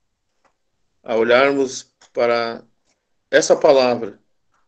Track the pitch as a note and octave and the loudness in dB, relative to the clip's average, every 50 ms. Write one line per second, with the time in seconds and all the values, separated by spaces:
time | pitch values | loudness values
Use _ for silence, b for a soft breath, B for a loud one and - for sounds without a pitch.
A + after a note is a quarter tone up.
0 | _ _ _ _ _ _ _ _ _ _ _ _ _ _ _ _ _ _ _ _ | _ _ _ _ _ _ _ _ _ _ _ _ _ _ _ _ _ _ _ _
1 | _ - A#2 A2 A2 A#2 A#2+ B2 C#3 C#3 C#3+ C#3 C3+ B2+ - - - _ _ _ | _ -6 -2 -2 0 2 2 2 2 2 0 0 -2 -4 -4 -12 -16 _ _ _
2 | _ _ - C3 A#2+ A#2 A#2 A#2 A#2 A#2 A#2 - - _ _ _ _ _ _ _ | _ _ -6 -4 -2 -2 -2 -2 -4 -6 -10 -14 -18 _ _ _ _ _ _ _
3 | _ _ _ _ _ - - C#3+ - - F3+ - - D#3+ C#3 C3+ B2+ B2 A#2+ A#2 | _ _ _ _ _ -2 0 0 2 2 0 2 4 2 4 4 2 0 -2 -4
4 | A2+ G2 G#2+ _ _ _ _ _ _ _ _ _ _ | -6 -12 -14 _ _ _ _ _ _ _ _ _ _